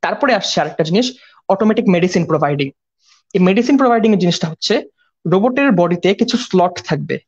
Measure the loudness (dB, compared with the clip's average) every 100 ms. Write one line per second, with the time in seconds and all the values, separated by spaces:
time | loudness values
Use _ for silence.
0 | -4 -2 0 0 -2 -2 -4 -2 -2 0
1 | -2 -6 -20 _ _ 0 0 0 2 2
2 | 2 0 -2 0 0 -2 -4 -8 _ _
3 | _ _ _ 0 2 2 2 2 4 2
4 | 2 2 0 -2 -4 -6 -4 -4 -4 _
5 | _ _ -2 0 2 0 0 2 2 0
6 | -2 0 0 -2 -2 0 0 -2 -6 -6
7 | -4 -8